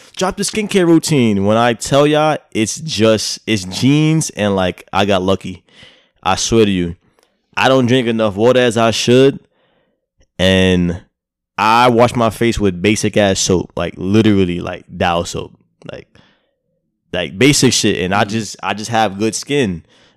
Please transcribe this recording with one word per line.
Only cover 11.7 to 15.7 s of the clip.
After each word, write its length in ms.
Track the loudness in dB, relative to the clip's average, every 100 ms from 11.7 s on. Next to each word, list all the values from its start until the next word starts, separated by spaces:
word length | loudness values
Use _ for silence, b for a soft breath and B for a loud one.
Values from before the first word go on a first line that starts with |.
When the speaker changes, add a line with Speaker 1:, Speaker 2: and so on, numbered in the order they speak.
| 4 4
Speaker 1:
wash 260 | 4 2
my 160 | 2 -2
face 300 | 0 -2 0
with 220 | -2 0
basic 340 | 0 0 0 0
ass 240 | 0 0
soap, 320 | 0 -2 -2 -8
like, 160 | -8 -8
literally, 640 | -2 2 4 2 0 -2
like, 240 | -8 -12 -16 -4
Dial 260 | -2 -2
soap, 340 | -4 -10 -12 _ _